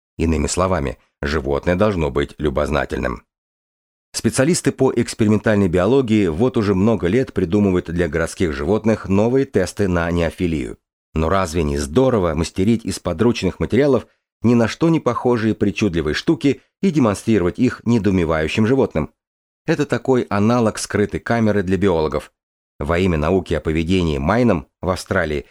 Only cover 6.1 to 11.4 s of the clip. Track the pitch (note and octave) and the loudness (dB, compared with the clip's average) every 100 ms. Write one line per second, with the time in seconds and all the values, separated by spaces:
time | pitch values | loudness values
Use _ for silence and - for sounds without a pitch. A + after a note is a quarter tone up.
6.1 | G#2+ F#2+ D#2 B2+ B2+ G2+ F#2+ G#2+ G#2 F2 | 2 2 0 0 0 0 2 2 2 0
7.1 | A2+ C3 - F2+ G#2 G2+ F2+ - F2 E2+ | 0 0 -2 0 2 2 2 0 -2 -2
8.1 | D#2+ E2 - F2+ C#2+ D2 G#2+ A2 G#2 - | -2 -4 -2 -4 -2 -2 0 0 -2 0
9.1 | G2 A2+ C3 C3+ G#2 F2+ - G2+ F2 E2+ | 0 2 0 0 -2 -2 -2 0 0 0
10.1 | F2 E2 - F2 D#2 A1+ - _ _ _ | 0 -2 -2 -2 -2 -6 -10 _ _ _
11.1 | D#2+ D#2+ G2 | -2 0 0